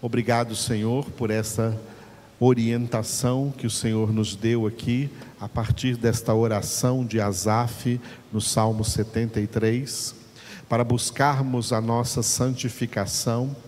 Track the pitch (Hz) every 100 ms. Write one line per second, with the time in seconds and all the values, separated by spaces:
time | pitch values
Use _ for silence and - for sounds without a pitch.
0 | 117 117 113 120 117 110 - 110 110 127
1 | 143 - 113 107 107 - 113 110 - -
2 | - - - - 123 120 113 120 120 117
3 | 107 - 127 127 139 135 120 - 113 110
4 | 107 110 104 95 113 117 107 - 120 120
5 | 139 - - - 101 120 110 - 127 117
6 | 117 110 - 110 113 107 80 - 127 127
7 | 120 110 101 92 95 110 120 110 - 120
8 | - - - 110 - - 110 110 110 -
9 | 104 113 113 110 104 - 110 120 135 -
10 | - - - - - - - 117 120 117
11 | - - 139 139 135 123 113 113 113 117
12 | 120 - 113 - 127 127 123 - 120 -
13 | 101 - - 117 131 139